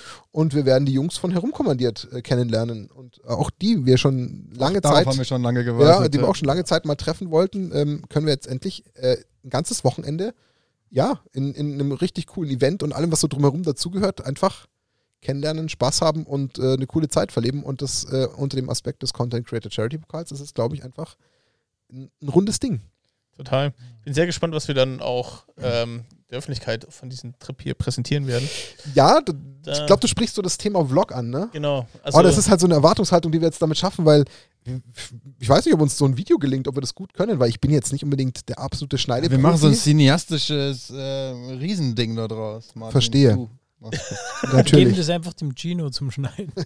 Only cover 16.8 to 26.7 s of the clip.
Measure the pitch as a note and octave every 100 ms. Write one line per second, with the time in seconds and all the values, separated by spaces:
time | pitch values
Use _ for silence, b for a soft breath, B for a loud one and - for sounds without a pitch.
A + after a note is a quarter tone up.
16.8 | C3 D#3+ D3+ - G3 B2+ A#2 C#3+ C#3+ C3+
17.8 | C#3 - - C3 C3 - C#3 C3+ B2+ C3+
18.8 | C3 - C3+ - B2 A#2+ A#2+ A#2 G#2 -
19.8 | A2+ D#3 - D#3 E3+ C#3 C#3+ - A#2+ D3+
20.8 | B2+ - D#3+ _ _ _ _ _ _ _
21.8 | _ B2+ C3+ _ C#3+ D3+ G3+ - C4+ B2+
22.8 | - _ _ _ _ - C3+ C3+ C#3+ -
23.8 | b b - C#3+ F3 - E3 D3+ - C3+
24.8 | C3 B2+ - B2 - - _ - B2 A#2+
25.8 | A#2 A#2 A#2 _ _ B2 - B2 -